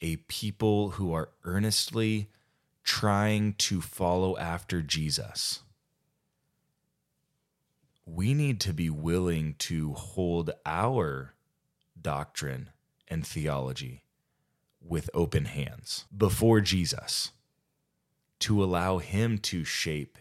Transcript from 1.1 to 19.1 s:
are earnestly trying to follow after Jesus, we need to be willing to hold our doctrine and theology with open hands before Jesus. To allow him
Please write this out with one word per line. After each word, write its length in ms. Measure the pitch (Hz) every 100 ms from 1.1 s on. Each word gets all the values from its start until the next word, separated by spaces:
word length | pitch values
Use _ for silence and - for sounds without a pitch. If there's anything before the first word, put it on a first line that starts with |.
are 200 | 80 - _
earnestly 840 | 87 95 107 - - 113 110 110 101 _ _ _ _ _
trying 720 | - - 107 101 107 107 107
to 280 | 101 - 95
follow 560 | - - 90 90 92 92
after 460 | 85 85 - 90
Jesus, 800 | 73 78 78 71 53 - - - - _ _ _ _ _ _ _ _ _ _ _ _ _ _ _ _ _ _ _ _ _ _ _ -
we 300 | 82 104 143
need 240 | 143 107
to 120 | 95
be 180 | 80 82
willing 640 | 76 80 90 90 82 78 73
to 360 | - 82 76
hold 580 | 69 - - 87 85 80 - -
our 640 | 80 113 127 78 67 65 _ _ _ _ _ _ -
doctrine 680 | 78 71 73 - 71 65 - _ _ _ _
and 180 | 82 73
theology 800 | 80 76 69 65 65 65 64 _ _ _ _ _ _ _ _
with 300 | 85 82 - -
open 300 | 82 78 69
hands 600 | 73 67 - - - - 101
before 460 | 104 104 113 110
Jesus. 720 | 95 95 80 - - - - - _ _ _ _ _ _ _ _ _ _
To 240 | - 101
allow 340 | 95 87 92 92
him 400 | 80